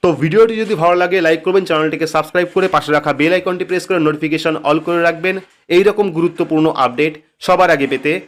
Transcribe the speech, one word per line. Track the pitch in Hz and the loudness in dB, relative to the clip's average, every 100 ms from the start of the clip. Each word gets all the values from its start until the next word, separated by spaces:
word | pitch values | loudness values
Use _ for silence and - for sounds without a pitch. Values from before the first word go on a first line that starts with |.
তো | 180 139 | 0 0
ভিডিওটি | 151 196 226 220 | 0 4 2 2
যদি | 214 160 | -4 0
ভালো | 170 175 | 0 2
লাগে, | 180 185 165 | 0 0 0
লাইক | 165 | 0
করবেন, | 185 190 180 | 0 0 0
চ্যানেলটিকে | 156 156 156 156 | 0 0 -2 -2
সাবস্ক্রাইব | 156 151 180 175 185 | -2 -2 -2 0 0
করে | 185 | 0
পাশে | 151 143 151 | 0 2 0
রাখা | 147 139 | 0 0
বেল | 156 180 | 2 2
আইকনটি | 180 180 180 | -2 -4 -4
প্রেস | 180 175 | -4 -2
করে | 185 156 | 0 0
নোটিফিকেশন | 151 160 156 165 156 139 | 0 -4 -2 -2 -2 0
all | 156 156 | -2 0
করে | 170 | 0
রাখবেন | 170 160 180 190 - _ _ 175 | 0 0 -4 -4 -10 _ _ 2
এই | 196 | 4
রকম | 208 202 160 | 0 -2 0
গুরুত্বপূর্ণ | 170 165 160 160 160 156 | -2 -2 -2 2 0 2
আপডেট | 127 120 156 151 _ _ - | -2 0 -4 -4 _ _ 0
সবার | 180 180 | 2 4
আগে | 156 135 | 2 0
পেতে। | 131 139 175 | -2 -2 -4